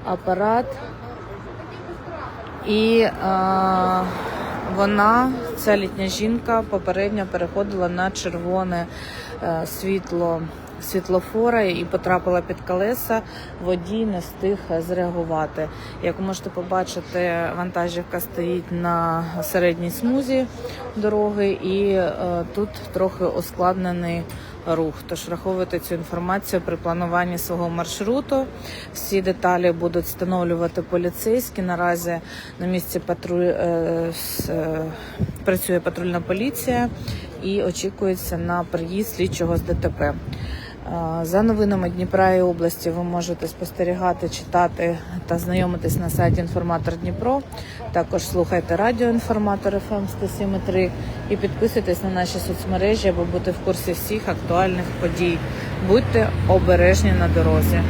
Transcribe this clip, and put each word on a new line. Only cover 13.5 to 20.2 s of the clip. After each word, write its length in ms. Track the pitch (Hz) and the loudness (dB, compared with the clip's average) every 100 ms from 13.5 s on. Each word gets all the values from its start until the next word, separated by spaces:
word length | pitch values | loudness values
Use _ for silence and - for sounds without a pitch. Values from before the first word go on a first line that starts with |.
| - | -6
водій 420 | 180 180 175 220 220 | 0 0 0 -2 0
не 120 | 185 | -2
встиг 400 | 170 - 190 196 - 165 | -6 -2 0 0 0 -2
зреагувати. 880 | 165 180 175 175 165 160 156 - 156 - - - | 0 0 0 0 0 0 0 -2 -6 -6 -12 -4
Як 160 | 170 165 | -4 -2
ви 60 | |
можете 260 | 190 185 196 | -4 -4 -6
побачити, 840 | 180 180 185 185 180 170 180 175 170 165 175 | -6 0 0 0 -6 -4 -2 0 0 -2 -2
вантажівка 640 | 180 175 175 175 180 175 | -4 -2 -2 -2 -4 -6
стоїть 520 | - - 170 180 175 | -4 -4 -2 -2 -2
на 520 | 175 175 170 165 165 165 170 | -2 0 2 2 0 -2 -4
середній 480 | 170 185 175 165 170 | 0 4 4 2 -4
смузі 560 | - 240 262 | 0 2 2